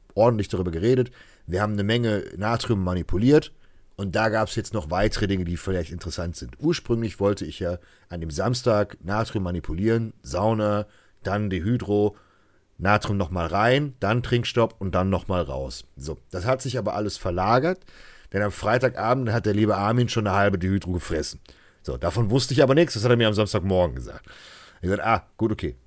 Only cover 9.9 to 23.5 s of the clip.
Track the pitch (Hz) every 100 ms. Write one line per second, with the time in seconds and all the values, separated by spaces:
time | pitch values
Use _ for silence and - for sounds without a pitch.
9.9 | 117 113 - - 90 107 110 107 104 104
10.9 | _ _ _ 95 101 104 92 92 123 101
11.9 | 104 104 - _ _ _ _ _ - 95
12.9 | 104 - 101 85 92 82 95 117 135 147
13.9 | - 98 120 123 120 117 120 113 - 98
14.9 | 90 95 92 - 90 69 65 67 - -
15.9 | - 71 - - 90 98 131 127 120 104
16.9 | 104 104 - 95 87 95 123 160 185 -
17.9 | - - - - 98 104 - 104 123 127
18.9 | 120 110 131 120 113 107 101 107 98 101
19.9 | 120 120 117 104 98 101 98 92 98 90
20.9 | 90 - 78 73 - - - - _ -
21.9 | 64 85 113 107 127 123 131 131 143 165
22.9 | 107 120 120 113 104 104